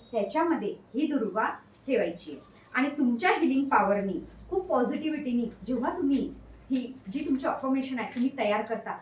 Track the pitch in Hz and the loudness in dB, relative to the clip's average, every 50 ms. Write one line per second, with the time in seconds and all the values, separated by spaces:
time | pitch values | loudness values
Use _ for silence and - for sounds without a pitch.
0 | - - 247 220 202 - - 311 339 339 311 214 196 196 - - - - - 247 | -8 -4 -2 -2 -2 0 2 2 2 2 2 0 0 -4 -6 -8 -10 -8 -4 -2
1 | 302 254 285 247 220 196 180 220 247 - - - - - - - - 269 262 202 | 0 2 2 0 0 0 0 0 0 -2 -2 -6 -14 -20 -20 -12 -4 0 2 2
2 | 170 - - - - 160 139 123 - - - - - - - 247 269 285 - - | 2 0 -2 -6 -12 -14 -14 -16 -16 -20 -20 -20 -14 -6 -2 0 0 0 2 2
3 | 262 240 233 226 - 370 - 302 311 254 269 269 277 - - 220 196 196 202 202 | 2 2 2 4 4 4 4 4 4 2 2 2 2 4 4 4 4 4 2 2
4 | 190 196 175 - - - - - - - 370 381 - - 311 254 247 - - - | 2 -2 -2 -4 -6 -10 -16 -18 -10 -4 -2 -2 0 2 2 2 2 2 0 -2
5 | 311 311 302 285 - 254 240 240 233 - - - - 233 254 226 247 330 339 370 | -2 -2 -4 -2 -2 -2 0 0 -2 -2 -6 -8 -6 -4 -2 -2 -2 -2 -2 0
6 | 294 277 277 240 180 - - - - - - - - - 262 254 233 - - - | 0 2 2 2 0 -2 -6 -12 -18 -20 -20 -14 -6 -2 -2 -2 -2 -4 -10 -14
7 | - 190 190 294 311 - 269 254 320 320 - - - 262 269 269 254 262 262 240 | -12 -8 -6 -6 -2 -2 -2 0 0 -2 -2 -2 0 0 0 0 0 -2 -4 -6
8 | 208 190 - 240 247 269 - - 214 208 208 214 214 - 226 - - 202 - - | -6 -4 -2 0 -2 0 0 0 0 2 2 0 0 -2 -4 -6 -6 -6 -10 -10